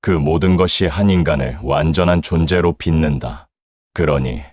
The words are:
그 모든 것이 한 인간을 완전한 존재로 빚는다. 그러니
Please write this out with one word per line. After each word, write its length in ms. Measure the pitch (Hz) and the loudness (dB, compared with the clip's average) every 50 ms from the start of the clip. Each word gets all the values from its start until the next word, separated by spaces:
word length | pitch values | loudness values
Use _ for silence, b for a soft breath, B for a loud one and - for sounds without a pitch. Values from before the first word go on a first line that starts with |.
그 100 | - - | 0 0
모든 440 | 92 82 71 73 80 82 82 92 92 | 0 0 2 0 0 2 2 2 2
것이 300 | 85 92 87 - - 98 | 2 2 0 0 0 -2
한 240 | 87 - 95 - 101 | -2 0 0 2 2
인간을 500 | 95 90 82 - - - 65 64 60 - - | 2 2 2 0 0 -2 -2 -4 -6 -8 -4
완전한 580 | - 69 - 78 80 78 82 90 87 90 87 | -2 -2 0 0 0 0 2 2 2 2 0
존재로 520 | 78 - - 82 82 78 90 90 85 87 85 | 0 -2 0 0 0 2 2 2 2 0 -2
빚는다. 760 | _ - - 82 80 78 76 73 67 - - 57 - - _ _ _ _ _ _ _ _ _ _ | _ -2 0 0 2 2 0 -2 -2 -4 -8 -10 -12 -18 _ _ _ _ _ _ _ _ _ _
그러니 480 | - 85 76 73 71 65 62 - - - - | -2 0 0 0 0 -2 -4 -6 -8 -12 -16